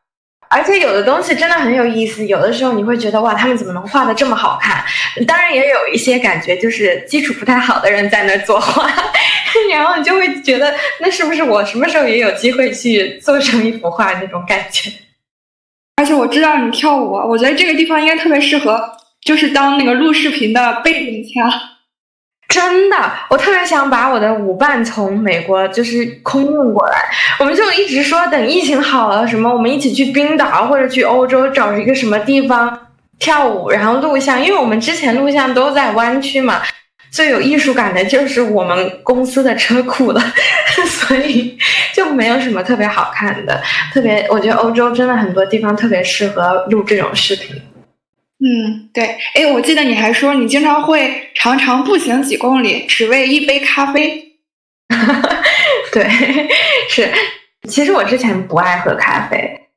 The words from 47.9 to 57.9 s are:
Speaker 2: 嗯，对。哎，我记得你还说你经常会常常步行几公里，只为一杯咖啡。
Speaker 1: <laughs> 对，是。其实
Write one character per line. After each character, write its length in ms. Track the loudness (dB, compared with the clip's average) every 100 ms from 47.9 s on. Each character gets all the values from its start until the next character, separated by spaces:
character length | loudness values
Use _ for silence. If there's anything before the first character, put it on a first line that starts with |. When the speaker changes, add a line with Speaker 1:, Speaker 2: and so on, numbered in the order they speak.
| _ _ _ _ -4
Speaker 2:
嗯， 520 | 0 0 -2 -6 -8
对。 120 | -4 -4 -6 -4
哎， 120 | 0 2
我 80 | 2
记 120 | 0
得 80 | 0
你 140 | 0 0
还 160 | 0
说 220 | 0 0
你 120 | 0 0
经 160 | 2
常 220 | 2 2
会 460 | 2 0 0 -6 -10
常 240 | -2 0 2
常 240 | 2 0
步 160 | 2 0
行 240 | 2 -2
几 140 | -2 -2
公 260 | 0 0
里， 240 | 0 -2 -2
只 220 | 0 2
为 180 | 2 2
一 200 | 0 0
杯 160 | 0
咖 240 | 0 0 0
啡。 340 | 0 -2 -4 -14 _ _ _ _ _ -6
Speaker 1:
<laughs> 1000 | 0 0 0 0 0 0 2 2 0 0
对， 140 | 0 2 2 2 0 0 0 0 -2 -2
是。 200 | -2 0 0 -4 -8 _ _ -6
其 160 | 0
实 80 | 2